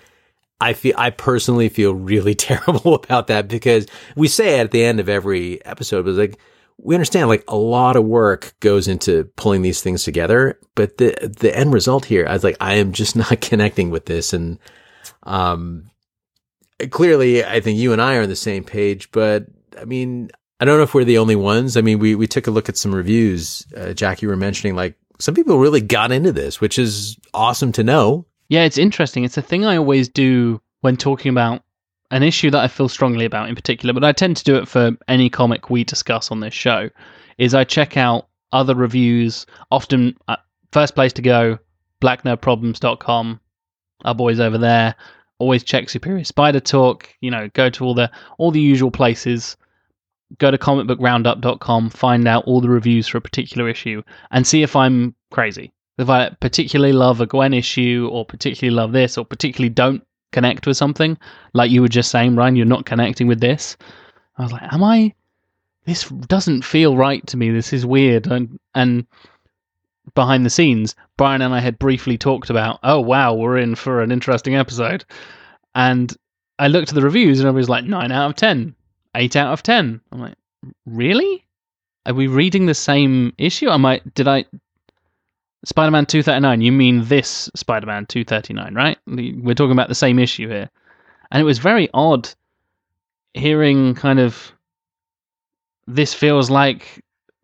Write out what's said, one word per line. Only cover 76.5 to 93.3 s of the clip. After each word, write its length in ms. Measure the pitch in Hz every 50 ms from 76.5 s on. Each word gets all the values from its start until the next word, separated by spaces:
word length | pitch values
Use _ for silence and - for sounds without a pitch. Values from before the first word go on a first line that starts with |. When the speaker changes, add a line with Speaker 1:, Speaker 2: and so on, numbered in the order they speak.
| _ -
Speaker 2:
I 80 | 143
looked 220 | 143 160 180 151 -
at 60 | 151
the 60 | 143
reviews 380 | 135 143 175 247 226 151 135 131
and 80 | 139
everybody's 220 | 135 131 131 123 120
like, 160 | 120 123 123
"Nine 260 | 190 202 180 120 127
out 180 | 127 139 143 147
of 60 | 143
ten, 400 | - 220 220 165 123 113 160 - _ _ _ _ _ _ _ -
eight 200 | 117 123 123 -
out 180 | 143 143 131 151
of 100 | - -
ten." 360 | 226 240 226 156 113 113 117 - _
I'm 80 | - 123
like, 160 | 120 110 - _ _ _ _ _ - 131 - _ _
"Really? 580 | 120 113 117 123 160 202 262 381 392 381 370 - _ _ _ _ _ _ _ _ _ _ _ _
Are 80 | 123 123
we 140 | 131 135
reading 400 | 131 131 139 170 185 190 190 185
the 80 | 165 147
same 580 | - - - 143 143 143 135 131 127 123 120 - -
issue? 300 | 143 180 - - 302 240
Am 140 | 165 139 135
I, 160 | 131 131 - - 139 -
did 140 | - 131
I, 180 | 139 139 131 - - - - _ _ _ _ _ _ _ _ _ _ _ _ _ _ _ _ _ _ _ _ -
Spider-Man 400 | - - 156 156 156 156 151 147
two 160 | - - 156 143
thirty-nine, 380 | 160 135 135 143 135 120 113
you 100 | 113 120
mean 320 | 131 139 127 123 123 120 113
this 440 | 117 143 139 - - - - - - -
Spider-Man 500 | - - - 113 107 107 110 104 101 104
two 180 | - - 123 117
thirty-nine, 520 | - 110 107 - - 104 104 95 95 98
right? 220 | 117 139 156 151 - _
The, 260 | - 127 127 120 127 131
we're 180 | 123 120 120 117
talking 160 | 139 143 127
about 180 | 127 127 123 -
the 60 | -
same 240 | - 147 127 123 127
issue 280 | 123 - - - 110
here." 220 | 113 107 101 95 - _ _ _ _ _ _ _ _ _ _ _ _
And 100 | - 143
it 40 | 156
was 120 | 151 127 113
very 300 | 143 196 226 214 156 - -
odd 360 | 131 156 160 143 123 - - - _ _ _ _ _ _ _ _ _ _ _ _ _ _ _ _ _ _ _